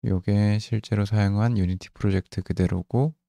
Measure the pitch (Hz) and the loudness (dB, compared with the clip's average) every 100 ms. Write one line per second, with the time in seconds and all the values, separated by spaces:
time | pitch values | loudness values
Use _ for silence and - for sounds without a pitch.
0 | 117 95 92 104 104 104 - 110 - 104 | -2 -2 0 2 2 0 -2 -4 -2 -2
1 | 101 107 101 101 113 117 90 92 - - | 0 2 2 2 0 2 0 -2 -8 -4
2 | 104 95 - - 92 87 175 90 87 117 | 0 0 -2 -10 -6 0 0 0 -2 0
3 | 147 156 | 0 -4